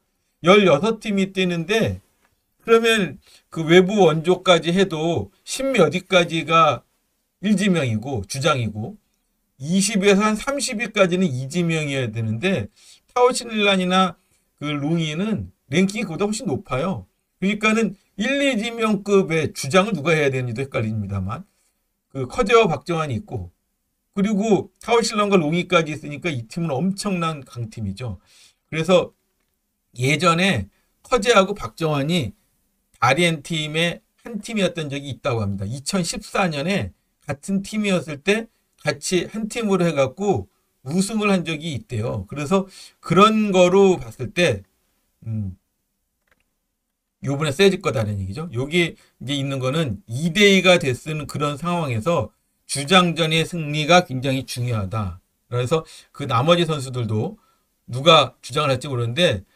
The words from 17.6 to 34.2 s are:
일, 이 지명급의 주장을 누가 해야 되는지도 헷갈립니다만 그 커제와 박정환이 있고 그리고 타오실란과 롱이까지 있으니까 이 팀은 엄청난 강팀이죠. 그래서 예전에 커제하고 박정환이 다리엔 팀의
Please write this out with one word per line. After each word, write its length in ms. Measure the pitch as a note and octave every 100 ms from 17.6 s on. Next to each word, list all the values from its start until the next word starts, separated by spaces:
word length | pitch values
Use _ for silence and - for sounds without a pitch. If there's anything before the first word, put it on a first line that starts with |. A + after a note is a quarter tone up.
| G#3+ A3 G#3 - _ -
일, 260 | B3 C#4
이 160 | C#4 A#3
지명급의 920 | A#3 A#3 A3 G3+ G3+ G3 D#3+ D#3+ C#3
주장을 380 | - C3+ E3 G3+
누가 200 | E3+ D3+
해야 180 | D#3 C#3+
되는지도 320 | C3 B2 A2
헷갈립니다만 840 | C3+ B2 A2 G#2+ G2 G2 F#2+ C#3+ - _ _ _ _ _ _
그 160 | - C3
커제와 400 | - A3 A#3 A3
박정환이 460 | D3+ - E3 D3+
있고 360 | G#2+ - G2+ F2 _ _ _ _ _ _
그리고 560 | G3 G3+ G3 A3 F#3 - _
타오실란과 560 | - A#3 A3+ A3 G#3 G3
롱이까지 540 | D3 F3 E3+ F3 D3+
있으니까 400 | D3+ D3 C#3+ F3
이 160 | C3 A2+
팀은 240 | E3+ E3
엄청난 760 | C3+ F#3 G3 G#3 F3+ E3 D3+
강팀이죠. 760 | B2+ A#2+ A2 - G2+ G2 B2+ F#2 _ _ _ _ -
그래서 420 | D#3 E3 F3+ - _ _ _ _ _ _ _ _ A#2+
예전에 680 | C3 D3+ F3+ E3 G3 C3+ F2+ _ _ _
커제하고 520 | - B3 A#3+ G#3+ F#3+
박정환이 800 | G3+ - - D#3+ D3 C#3+ F3 G#2 - _ _ _ _ _ -
다리엔 420 | C3 C#3 F3 D#3+
팀의 580 | - D#3+ D3+ D#3+ E3+ - _ _